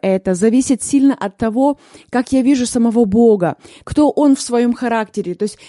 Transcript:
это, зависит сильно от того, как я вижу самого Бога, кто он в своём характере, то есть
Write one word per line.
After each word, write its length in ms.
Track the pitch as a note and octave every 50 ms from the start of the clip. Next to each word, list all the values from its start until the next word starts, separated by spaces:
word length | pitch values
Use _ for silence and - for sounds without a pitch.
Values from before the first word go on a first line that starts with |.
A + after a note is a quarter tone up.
это, 320 | - F#3+ F#3+ F#3+ F#3+ F#3+ F#3
зависит 480 | E3+ G#3 A3+ A3 B3+ B3+ - C4 -
сильно 320 | - - C#4 C#4 C4+ C#4 B3
от 220 | - - G3+ -
того, 420 | - A#3 A3 G#3+ B3 C4+ D4 C#4 _ _ _ - - _ -
как 220 | - B3 - -
я 100 | C4+ C4
вижу 240 | A#3 C4 D4 B3 B3
самого 380 | - - B3 A#3 A#3 G#3+ A#3+ A#3+
Бога, 540 | F#3+ F#3+ A#3 A#3 A3+ G#3 G3 F3 D#3 - _ _ - - - -
кто 260 | - - D4 D4+ C#4
он 240 | - - D4+ C#4+ C4+
в 60 | -
своём 340 | - - A#3+ A#3+ A#3+ A#3+ A#3
характере, 640 | - B3+ A#3 A3+ A3+ G#3+ - - G#3 G3 F3 F3
то 80 | - G#3
есть 120 | G#3 - _ -